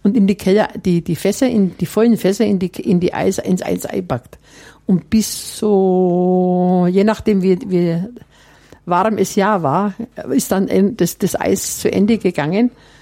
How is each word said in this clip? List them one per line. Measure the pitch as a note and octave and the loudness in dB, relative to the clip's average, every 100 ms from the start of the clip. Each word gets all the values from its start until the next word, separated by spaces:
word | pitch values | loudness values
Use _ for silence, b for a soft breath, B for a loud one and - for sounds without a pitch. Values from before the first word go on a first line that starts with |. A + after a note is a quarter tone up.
und | G3 A#3 | 0 2
in | F#3+ | 2
die | G3 | 2
Keller, | F#3+ G3+ G3 - F#3 | 2 2 0 -4 -2
die, | E3+ | 0
die | E3 D#3+ | -2 -2
Fässer, | F#3+ G#3 B3+ | -2 0 0
in, | A#3+ F#3+ - | 2 0 -2
die | E3 | -4
vollen | - A#3 A3 | 2 2 2
Fässer | F#3 G3+ G#3+ | 0 0 0
in | F#3+ | 0
die, | F3+ - | -2 -6
in | - F3 | 0 0
die | F3 | 0
Eis, | - F#3+ F#3+ | 0 -2 -2
ins | - F#3 | -2 -2
Eis | - F3+ - | -2 -6 -4
eingepackt. | - F3+ B2 - - B B B B - | -8 -4 -6 -6 -20 B B B B -2
Und | F3+ - | -2 2
bis | A3 G#3 - - - | -2 -2 -8 -12 -4
so, | G#3+ G3+ F#3+ F#3 F#3 F3 F3+ F#3 F3+ F3+ F3+ F3+ F3+ | 0 2 2 2 2 2 2 2 2 0 2 2 2
je | F#3 | 2
nachdem, | G#3+ G#3+ - G3 | 2 0 0 2
wie, | F#3 F3+ G3+ | 2 0 0
wie | F3+ F3 E3+ G3 - - b b b b b - | 0 0 -2 -6 -12 -20 b b b b b -2
warm | F3 G#3+ G#3 | 0 0 0
es | F#3+ - | -2 0
Jahr | G3 G3+ | 0 2
war, | D3+ D#3+ G3+ F#3+ A3+ - - | 0 0 -2 -6 -14 -12 -2
ist | C#3 - | -2 0
dann | F#3+ G3 | -2 0
en-, | F#3+ G3+ - | 2 0 0
das, | F3 - | -4 -2
das | F#3+ - | -4 -2
Eis | F2+ G3 - - | -2 -2 -4 -4
zu | - | -2
Ende | - G#3 A3+ | 0 2 2
gegangen. | F#3 F3+ D3 F#3+ A#3+ b b b | 0 -2 -2 0 0 b b b